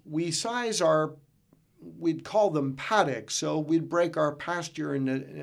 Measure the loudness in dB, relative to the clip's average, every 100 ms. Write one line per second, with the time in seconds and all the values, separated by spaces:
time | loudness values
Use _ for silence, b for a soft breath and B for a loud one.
0 | -6 -2 -2 -2 -4 -2 -2 2 4 4
1 | 2 -4 _ _ _ _ _ _ -20 -4
2 | -2 -2 0 2 4 2 -2 -4 0 2
3 | 2 0 -4 -4 -2 -2 2 0 2 0
4 | 2 2 0 0 -6 -4 -6 -6 -4 -2
5 | 0 -2 -6 -10